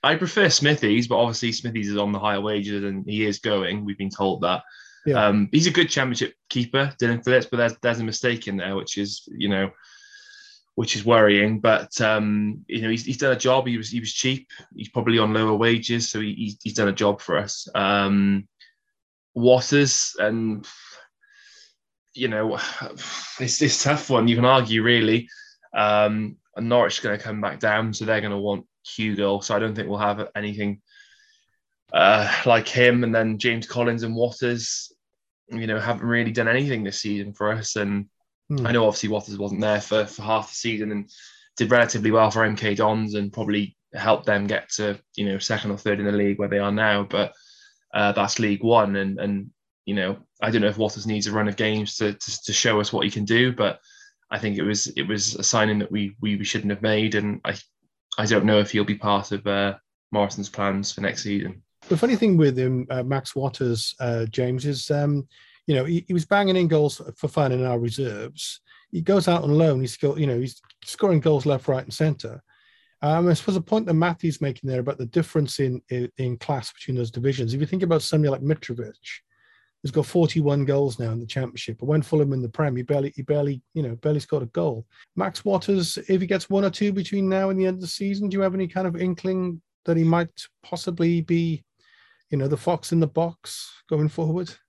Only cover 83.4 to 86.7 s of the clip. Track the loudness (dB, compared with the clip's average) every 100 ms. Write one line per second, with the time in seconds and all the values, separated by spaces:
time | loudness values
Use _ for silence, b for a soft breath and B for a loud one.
83.4 | 0 -4 _ -6 -6 -4 -2 -2 -2 -4
84.4 | -4 -2 -2 -2 -10 b b -6 -6 -4
85.4 | -2 -2 0 0 0 -6 -2 0 2 -2
86.4 | 0 0 0